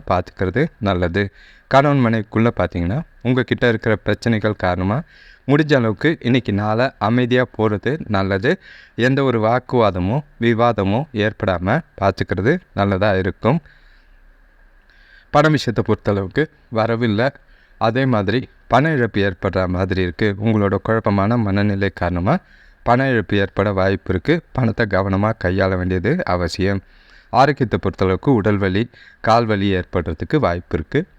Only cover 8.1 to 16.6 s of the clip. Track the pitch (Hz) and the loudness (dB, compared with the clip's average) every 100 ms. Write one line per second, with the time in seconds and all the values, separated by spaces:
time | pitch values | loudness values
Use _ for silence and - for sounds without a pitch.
8.1 | 98 95 98 120 185 - - - - 123 | -2 0 0 0 -2 -6 -20 -14 -2 0
9.1 | 135 135 117 110 123 - 127 107 92 90 | 2 0 0 0 0 0 0 2 0 -2
10.1 | 135 - - 117 113 120 107 98 107 156 | -2 -6 -2 0 2 2 2 0 0 -2
11.1 | 107 104 - 101 87 92 147 - - 98 | -2 -2 -2 -2 -2 0 -2 -4 -2 -2
12.1 | - - 95 107 180 _ 98 101 95 107 | -2 -4 -2 0 -2 _ -4 -2 0 0
13.1 | 95 95 - 107 165 - - _ _ _ | 0 -2 -2 0 0 -4 -20 _ _ _
14.1 | - - _ _ _ _ _ _ _ - | -20 -20 _ _ _ _ _ _ _ -20
15.1 | - - 147 156 147 - 110 110 107 - | -20 0 4 4 2 0 -2 0 0 0
16.1 | 98 95 131 156 _ | -2 -2 -2 -4 _